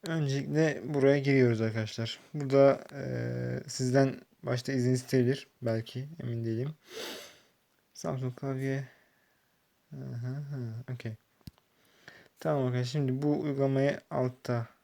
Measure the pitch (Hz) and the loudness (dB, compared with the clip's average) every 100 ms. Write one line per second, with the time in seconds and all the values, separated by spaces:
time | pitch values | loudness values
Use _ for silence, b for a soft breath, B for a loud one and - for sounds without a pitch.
0 | - 160 143 139 143 147 160 147 113 147 | -2 -2 0 0 0 2 2 2 -4 4
1 | 135 143 139 135 123 113 113 110 110 - | 6 6 4 6 6 4 0 0 -4 -4
2 | 113 - - 151 139 135 139 - - 139 | -6 -8 -10 -6 2 8 8 6 -4 -10
3 | 127 123 120 123 123 127 - - 131 131 | -6 -4 -4 -4 -4 -6 -8 -2 2 4
4 | 135 - - _ - 123 131 135 123 127 | 4 0 -16 _ -4 -4 -2 0 2 0
5 | 123 131 123 139 - _ 120 113 113 123 | 2 2 4 0 -6 _ -4 -2 -4 -12
6 | 143 165 127 117 113 113 135 156 B B | -12 -10 -8 -6 -4 -4 -6 -8 B B
7 | B B B B B B _ _ _ - | B B B B B B _ _ _ -10
8 | 165 135 127 123 139 131 135 135 131 b | -6 -4 -6 -6 -8 -4 -4 -4 -6 b
9 | b b b b b b _ _ _ 143 | b b b b b b _ _ _ -14
10 | 131 123 123 135 143 139 120 113 123 123 | -12 -8 -8 -8 -8 -8 -8 -10 -10 -10
11 | 117 107 _ _ - _ _ B B B | -8 -12 _ _ -20 _ _ B B B
12 | B B B _ 160 147 127 123 123 147 | B B B _ -2 0 0 0 -2 -2
13 | 135 131 147 147 151 135 135 135 139 - | 0 0 0 0 0 0 2 4 2 0
14 | - 139 127 123 - 120 117 _ | -6 -2 -2 -4 -2 -2 -2 _